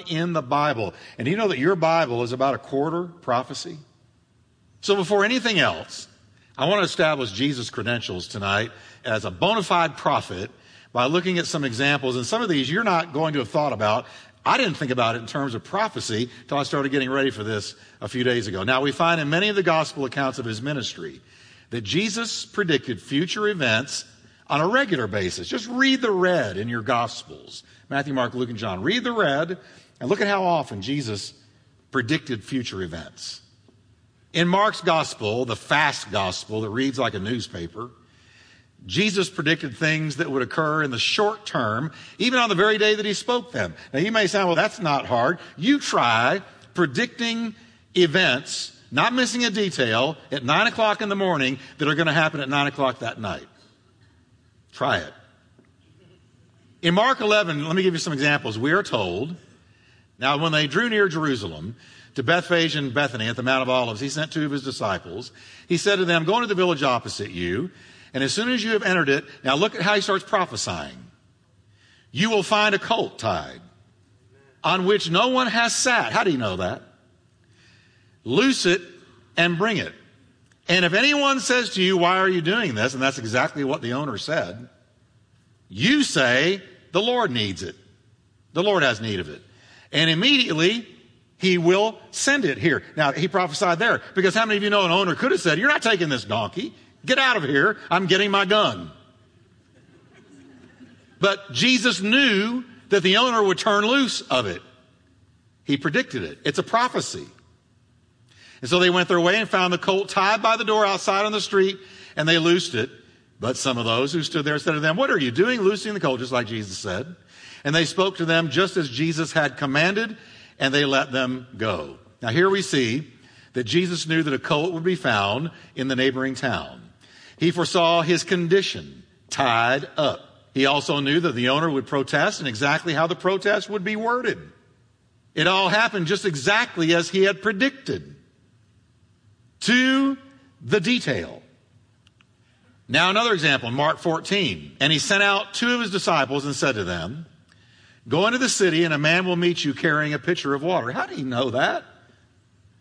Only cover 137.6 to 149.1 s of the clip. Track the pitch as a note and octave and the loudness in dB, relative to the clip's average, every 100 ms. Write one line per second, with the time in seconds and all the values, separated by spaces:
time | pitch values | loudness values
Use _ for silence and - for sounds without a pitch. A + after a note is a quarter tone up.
137.6 | C4+ C4+ - G2 C#2+ - _ _ _ _ | 0 -2 -6 -8 -8 -20 _ _ _ _
138.6 | _ _ _ _ _ _ _ _ _ _ | _ _ _ _ _ _ _ _ _ _
139.6 | - B3 C4 C4+ C4+ C4+ - - _ _ | 2 4 4 4 2 -2 -10 -20 _ _
140.6 | A#2 G#3 F#3 B3 D#3 A2 D#2+ A1+ - _ | 0 0 2 0 0 -4 -6 -12 -20 _
141.6 | _ _ _ _ _ _ _ _ _ _ | _ _ _ _ _ _ _ _ _ _
142.6 | _ _ - C3+ F3+ G3+ A#3 F#3+ D3+ C3 | _ _ -2 2 4 4 2 2 2 2
143.6 | A#2 B2+ D3+ D3+ F3 D#3+ D#3+ G3+ D#3 E2+ | 0 0 0 0 -2 -2 -2 0 0 -4
144.6 | D2 - C#3+ D3+ C#3+ G3 G3+ G3 - - | -10 -2 2 2 2 4 4 2 -2 -2
145.6 | A#3+ B3 A3 F#3 - E3 B2+ C#3 C#3 C3+ | 0 0 0 -2 2 2 2 0 -2 0
146.6 | D3 A2+ F2+ F2 F2 D3+ E3 _ _ _ | 0 0 -2 -4 -6 -10 -16 _ _ _
147.6 | _ _ _ _ - D3 G#3 B3 B3+ - | _ _ _ _ -4 2 2 2 0 2
148.6 | F#3 D#3+ E3+ D3+ D3+ | 2 4 2 2 2